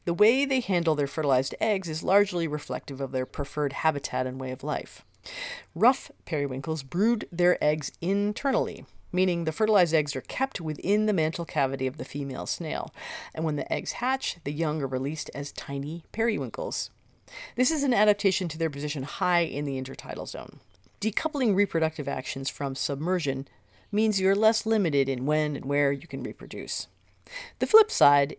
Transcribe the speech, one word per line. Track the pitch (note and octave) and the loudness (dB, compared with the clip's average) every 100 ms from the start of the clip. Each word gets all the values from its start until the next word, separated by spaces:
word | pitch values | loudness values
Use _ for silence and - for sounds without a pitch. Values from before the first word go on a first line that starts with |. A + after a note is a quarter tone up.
The | - | -2
way | E3+ G#3+ C4 | 4 6 4
they | C#4 C4 | 2 0
handle | - F3+ E3 | 0 2 2
their | D3 C#3 | 2 0
fertilized | - D3 C3 C3+ - | 0 2 4 2 0
eggs | A3 G3 E3+ | 0 0 -2
is | D#3+ | -4
largely | E3+ G3+ G3+ F3 D#3+ | 2 4 4 0 -2
reflective | D3 - C3 - C3 | -4 -4 -8 -6 -6
of | C3+ | -4
their | C3 | -4
preferred | C3 - C#3 - C#3+ | -4 -4 -4 -2 -2
habitat | - D#3+ D3 - C3 B2+ | 0 0 0 -2 -2 -2
and | C3 | -4
way | C3 | -6
of | C3 | -6
life. | D3 - - - - _ - - - - - | -4 -4 -6 -16 -20 _ -14 -12 -10 -12 -10
Rough | E3 A3+ C4 - - - | 4 4 4 -2 -14 -4
periwinkles | D3+ C#3+ B2+ D#3+ D#3+ | -2 0 -2 -2 -4
brood | C3+ F3 A3+ A3+ - | -2 2 2 2 -2
their | E3+ F3 - | 2 4 4
eggs | D3+ D#3 - - | 2 0 -2 -4
internally, | F3 G3+ G#3 G#3 C#4 G#3 A2 C#2+ - - - | 0 2 0 0 0 0 0 -4 -14 -20 -4
meaning | F3+ F#3 E3+ | 0 2 2
the | D#3+ | 0
fertilized | - A3 G#3 E3+ | 0 4 4 6
eggs | D#3 D3+ | 4 2
are | C3 | -4
kept | - - B3+ - | -6 -4 -4 -2
within | D#3+ D3 F3+ G#3+ G#3+ | -6 -4 0 2 2
the | |
mantle | F#3+ D#3 E3 E3 | 2 0 -2 -4
cavity | D#3 C3+ C3+ C3 | 0 0 0 -4
of | C#3+ | -4
the | |
female | B2+ D3 C#3 B2+ | -6 -6 -4 -6
snail, | - - D#3+ - - - - - - | -6 -4 -4 -4 -6 -10 -12 -12 -10
and | - E3 | -4 -2
when | D3+ | 0
the | - | -2
eggs | D3 D#3 | -4 -4
hatch, | - B3 C4 - - | -4 -2 -2 -4 -6
the | D3 | -6
young | D3+ E3 D#3 | -2 -2 -2
are | C3+ | -2
released | C3 C3+ D#3+ - | -2 -4 -4 -6
as | - C#3+ | -8 -8
tiny | - - C#3 C#3+ E3 - | -10 -8 -6 -6 -8 -8
periwinkles. | - A#3 F#3 B2 - D#2+ - - _ _ _ - - - - | -2 -2 -2 -4 -6 -6 -4 -8 _ _ _ -20 -18 -8 0
This | C4 | 0
is | D#4 | 2
an | C4+ | 2
adaptation | A3 G#3+ G#3 G3 F#3 F3 | 4 4 4 2 2 -2
to | D#3+ | -2
their | D#3+ | -2
position | C#3+ D3 D3 | -2 -4 -4
high | C#3 - F3+ F3 | -6 -2 2 2
in | E3+ C3 | 2 -2
the | D3 C3+ | -2 -2
intertidal | B2+ - C3+ - F2 | -6 -8 -8 -8 -8
zone. | - - - _ _ _ - | -8 -10 -14 _ _ _ -4
Decoupling | G#3+ - D#4 C#4+ A#3+ F#3+ | -2 -2 -2 0 2 2
reproductive | G3+ E3 D#3+ - C#3 | 2 2 0 -2 -4
actions | C3+ - C#3 C3+ | -4 -6 -6 -6
from | - C#3 | -4 -4
submersion | C3+ - C#3 E3 F#3 C#3+ C3+ C3+ _ _ _ - | -4 -4 -2 0 0 0 -4 -6 _ _ _ -4
means | G3+ A3 G3 | 0 2 2
you're | F#3+ | 2
less | G3 A3 A3+ A3 | 4 4 4 2
limited | A3 F3+ C#3+ C3+ | 2 4 2 2
in | B2+ | 0
when | C3+ D3+ D3+ C#3+ | 0 0 0 -2
and | |
where | C3+ C#3+ C#3+ | -2 0 2
you | C#3 - | 0 -4
can | C3+ | -8
reproduce. | A#2+ - B2 G#2 - - - _ _ _ - - - - | -6 -8 -10 -10 -6 -6 -8 _ _ _ -16 -14 -10 -6
The | B3+ | 6
flip | G#3+ G#3+ | 6 6
side | - C#3+ C#3+ C#3+ | 6 6 6 4